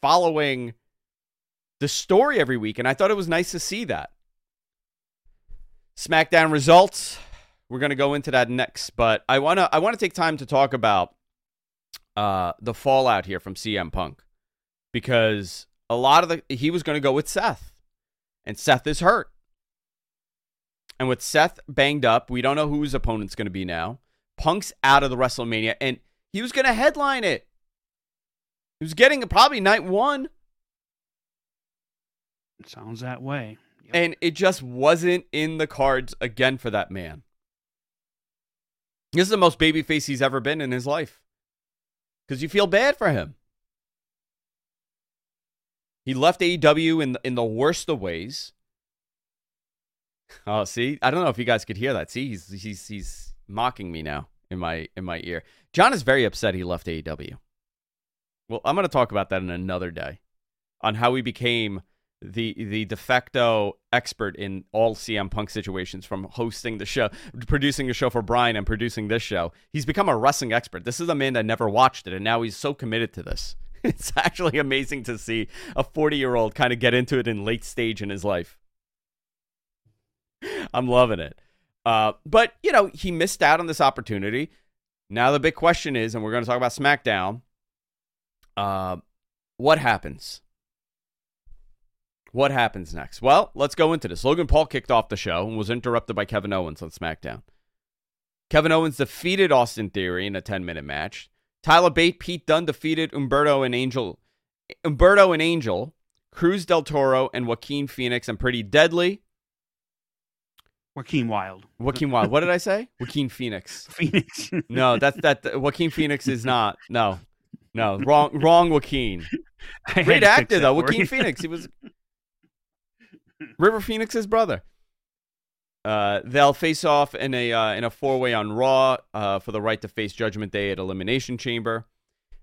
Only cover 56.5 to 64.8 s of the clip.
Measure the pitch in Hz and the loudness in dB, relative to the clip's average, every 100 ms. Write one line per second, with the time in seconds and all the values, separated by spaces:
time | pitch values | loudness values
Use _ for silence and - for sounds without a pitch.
56.5 | 92 87 85 - 82 78 76 - - _ | -2 -6 -8 -8 -10 -10 -12 -14 -18 _
57.5 | _ _ _ _ _ _ _ _ _ - | _ _ _ _ _ _ _ _ _ -12
58.5 | 113 - 202 185 139 117 104 95 95 92 | -6 -2 -2 0 0 0 -2 -4 -4 -4
59.5 | 87 92 90 90 80 69 - _ _ _ | -6 -6 -6 -6 -10 -12 -14 _ _ _
60.5 | _ _ _ 110 107 120 127 120 - 123 | _ _ _ -4 0 0 0 -4 -4 -2
61.5 | 117 110 92 - _ _ _ 95 98 113 | -2 -4 -8 -14 _ _ _ -14 -6 -6
62.5 | - 107 107 101 107 - 123 - 127 117 | -6 -6 -6 -6 -6 -2 -2 0 0 2
63.5 | 110 101 - - 120 - - 104 85 98 | 2 0 -6 -2 -2 -2 -8 -8 -6 -10
64.5 | 95 - 107 | -10 -6 0